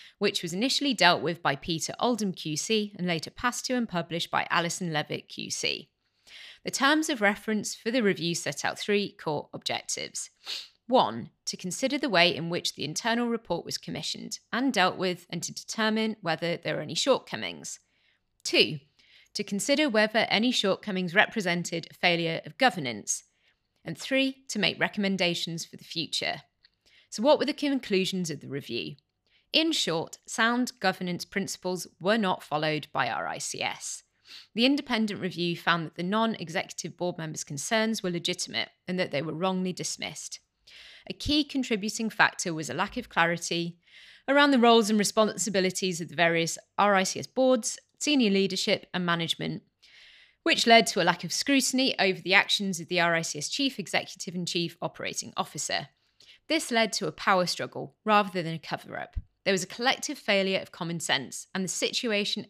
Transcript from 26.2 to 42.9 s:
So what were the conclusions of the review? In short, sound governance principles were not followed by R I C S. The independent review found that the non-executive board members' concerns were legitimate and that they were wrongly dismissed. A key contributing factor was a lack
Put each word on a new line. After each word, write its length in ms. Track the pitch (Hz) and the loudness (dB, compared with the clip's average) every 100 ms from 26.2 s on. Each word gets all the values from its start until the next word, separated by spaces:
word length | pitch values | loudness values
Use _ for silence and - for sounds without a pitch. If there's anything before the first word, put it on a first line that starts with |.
| - - - _ _ _ _ _ _ | -4 -6 -10 _ _ _ _ _ _
So 140 | - | 0
what 160 | 254 262 | 4 4
were 60 | 262 | 2
the 80 | |
conclusions 760 | - 294 277 - 190 180 185 165 | 0 0 0 2 0 2 -2 -4
of 120 | 143 | -6
the 80 | 123 | -8
review? 460 | 135 - 117 151 147 _ _ _ _ _ | -10 -6 -6 -6 -10 _ _ _ _ _
In 180 | 294 330 | 2 2
short, 460 | 302 - 160 - - - | 0 0 -2 -4 -10 -8
sound 460 | - 226 240 247 - | 0 0 2 -2 0
governance 420 | 190 180 180 175 | -2 0 -2 -4
principles 640 | - 196 190 - 180 180 - - | -6 -6 -6 -6 -4 -4 -6 -4
were 160 | 170 226 | 0 2
not 260 | 190 - | 2 -2
followed 440 | - 151 156 151 - | -2 -2 0 -2 -2
by 160 | - 123 | -2 -2
R 200 | 107 82 | -2 -4
I 100 | 82 | -6
C 240 | - - | -8 -4
S. 420 | - - - - - _ - - - 208 | -6 -6 -10 -12 -16 _ -20 -20 -8 2
The 100 | 247 | 2
independent 560 | 285 285 226 220 185 | 2 0 0 0 -2
review 340 | 180 160 175 170 | -6 -2 -2 0
found 300 | - 170 156 | 0 0 -2
that 100 | - | -6
the 80 | |
non-executive 920 | 175 214 226 208 160 175 - - 170 - | -2 0 0 -2 -6 -6 -6 -8 -12 -6
board 200 | 180 175 | -6 -4
members' 280 | 160 156 - | -8 -10 -10
concerns 580 | 143 - 220 220 226 | -8 -2 0 0 -2
were 80 | 185 | -2
legitimate 580 | 175 170 175 - 113 - _ - | -2 -2 -4 -4 -6 -6 _ -6
and 100 | 185 | -2
that 120 | 180 | -2
they 100 | 143 | -2
were 120 | 156 | -4
wrongly 380 | 156 190 185 185 | -2 -2 0 -2
dismissed. 680 | 175 - - - 156 - - _ _ - - - - - | -4 -8 -8 -10 -10 -14 -14 _ _ -20 -20 -20 -16 -14
A 40 | |
key 300 | - - 294 | -6 0 2
contributing 680 | 294 269 247 220 214 - 220 | 2 -2 -2 -2 -2 -4 -2
factor 420 | - 156 - 180 | 4 2 2 -4
was 160 | 160 156 | -4 -4
a 60 | 131 | -4
lack 200 | 196 | -4